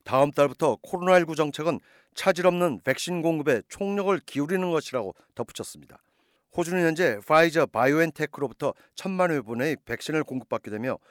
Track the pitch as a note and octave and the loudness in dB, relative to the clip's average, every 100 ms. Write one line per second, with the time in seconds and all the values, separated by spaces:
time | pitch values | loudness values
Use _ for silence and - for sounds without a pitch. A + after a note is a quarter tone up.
0 | - - D3 D3 C#3+ B2+ D#3 A2 - F#3 | -2 2 2 4 0 2 0 -2 -6 -4
1 | F3+ F#3 E3 D#3 D3+ C#3 D#3 C3 - _ | 4 4 4 0 -2 -2 -4 -4 -8 _
2 | _ - G3 F3+ F3+ F3 F3 A2 - C3 | _ -2 0 4 4 4 0 0 -2 -2
3 | - F3 D#3+ D#3+ D3 A#2 - - G3 G3+ | -4 -2 0 0 0 -2 -2 -8 -6 -2
4 | F#3+ F3+ - C#3 D3 F#3 F3+ D#3+ - B2+ | 0 -2 -2 -6 -2 -2 0 -2 -2 -6
5 | G2 - _ - A#2 - A2 D2+ C#2+ - | -6 -10 _ -12 -10 -10 -14 -14 -20 -20
6 | _ _ _ _ _ - E3+ F3+ E3 D#3+ | _ _ _ _ _ -6 -2 0 0 2
7 | E3+ G#2 - D#3 E3+ D#3 C#3+ A2 C3 D3+ | 0 0 2 4 6 4 0 2 2 2
8 | E3 - D3+ - C3+ - C#3+ - _ - | 0 -2 -8 -6 -8 -4 -6 -6 _ -12
9 | F#3 F#3 F3+ D3+ G#2+ A#2 D3+ C#3 - A#2 | -6 -2 0 0 -4 -4 -4 -4 -8 -8
10 | - D#3 D3 C3 A2+ A2+ - G#2+ B2+ G2 | -4 -4 -4 -8 -6 -8 -6 -6 -6 -6
11 | _ | _